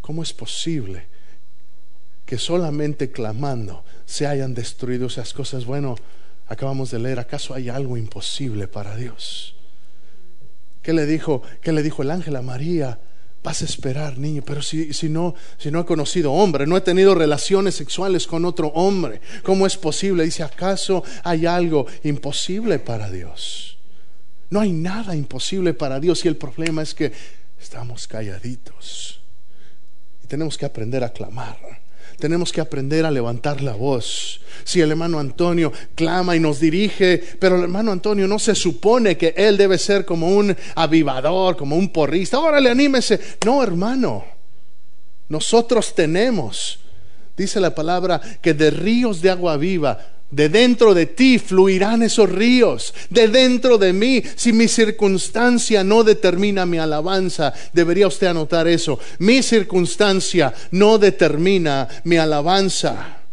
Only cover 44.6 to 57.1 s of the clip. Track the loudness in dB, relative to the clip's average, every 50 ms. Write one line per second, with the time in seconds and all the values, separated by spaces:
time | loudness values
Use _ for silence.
44.6 | -6 -6 -6 -6 -6 -6 -6 -6 -6 -6 -6 -6 -4 -4 -4 -4 0 2 2 2
45.6 | 4 4 2 2 2 0 0 2 2 2 2 2 2 2 2 0 -2 -2 -4 -4
46.6 | -4 -4 -4 -4 -4 -6 -6 -6 -6 -6 -6 -6 -6 -6 -4 -4 -4 -2 0 0
47.6 | 0 0 0 -2 -2 -2 0 0 0 0 0 0 -2 -4 -6 0 0 0 4 4
48.6 | 4 4 4 2 0 0 2 2 2 0 0 2 2 2 2 2 0 0 0 0
49.6 | 0 0 0 0 0 0 0 -2 -4 -6 -6 -6 -6 -4 2 2 2 4 6 6
50.6 | 6 6 6 6 8 8 8 6 4 2 2 4 6 6 6 4 2 2 4 6
51.6 | 6 6 6 4 2 2 2 2 2 2 4 4 4 4 4 2 4 4 6 6
52.6 | 6 4 2 0 -4 -6 -8 -8 -6 0 4 4 4 6 6 6 6 6 4 4
53.6 | 4 4 6 6 6 4 4 2 2 2 2 2 0 -2 -6 0 2 4 4 4
54.6 | 4 4 4 4 2 2 2 2 2 2 2 2 -2 -4 -2 2 2 4 4 2
55.6 | 2 2 2 2 4 6 6 6 6 6 4 4 4 2 2 2 0 0 2 0
56.6 | 0 0 0 0 0 0 -2 -2 -2 0